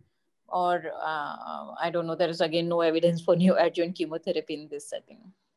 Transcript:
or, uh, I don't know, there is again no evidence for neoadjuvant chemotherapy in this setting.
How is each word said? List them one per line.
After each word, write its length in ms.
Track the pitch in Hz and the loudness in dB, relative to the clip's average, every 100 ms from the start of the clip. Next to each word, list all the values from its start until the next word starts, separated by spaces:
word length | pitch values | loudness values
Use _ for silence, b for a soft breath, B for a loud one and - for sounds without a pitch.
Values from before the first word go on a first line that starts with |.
| _ _ _ _ - | _ _ _ _ -6
or, 360 | 180 180 175 156 - | 0 2 0 -2 -6
uh, 720 | 156 156 143 - 160 151 147 - | -4 -4 -6 -8 -10 -10 -10 -6
I 80 | 170 | -2
don't 140 | 170 170 | -2 -2
know, 80 | |
there 160 | 165 170 | 0 0
is 100 | 165 | 0
again 300 | 165 170 170 | 0 0 0
no 120 | 170 | 2
evidence 380 | 165 160 175 170 | 2 4 2 2
for 160 | - 170 | 2 6
neoadjuvant 600 | 185 - 170 170 170 185 | 6 6 4 2 -2 -2
chemotherapy 580 | 160 165 196 156 151 | -4 -4 -4 -4 -4
in 140 | 151 151 | -8 -10
this 180 | 143 - | -12 -10
setting. 300 | - - - 185 _ _ | -12 -12 -20 -20 _ _